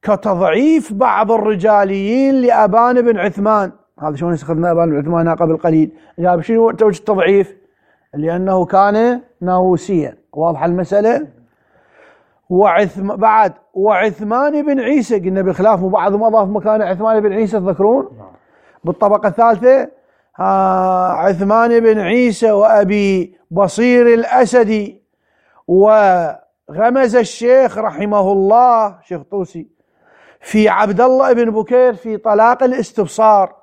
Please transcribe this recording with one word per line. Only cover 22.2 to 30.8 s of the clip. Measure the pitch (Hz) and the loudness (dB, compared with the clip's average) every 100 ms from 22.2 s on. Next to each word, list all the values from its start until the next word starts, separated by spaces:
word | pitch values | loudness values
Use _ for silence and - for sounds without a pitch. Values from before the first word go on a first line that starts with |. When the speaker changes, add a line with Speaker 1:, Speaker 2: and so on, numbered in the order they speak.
| 247 202 226 | 0 0 0
Speaker 1:
وأبي | 202 214 220 196 208 196 190 175 _ _ | 2 4 4 2 0 0 -2 -4 _ _
بصير | 165 196 - 240 247 240 | -2 -2 0 2 4 4
الأسدي، | 233 226 247 233 247 214 214 202 - _ _ _ _ _ _ - | 2 2 0 2 2 2 -2 -6 -14 _ _ _ _ _ _ -2
وغمز | 180 208 214 202 180 165 - _ _ _ 151 226 254 254 240 | 2 4 4 4 2 -2 -8 _ _ _ -2 0 2 2 0
الشيخ | 220 - 233 262 254 - | -2 -4 2 2 2 -2
رحمه | 220 - 208 208 190 | -8 -6 -4 -2 0
الله، | 196 196 226 247 233 214 190 | 0 2 4 4 2 0 -6
شيخ | _ 175 | _ -14
طوسي، | 139 202 180 170 - _ _ _ _ _ _ _ | -10 -10 -10 -12 -20 _ _ _ _ _ _ _
في | - 214 214 | -6 0 0
عبد | 185 | 2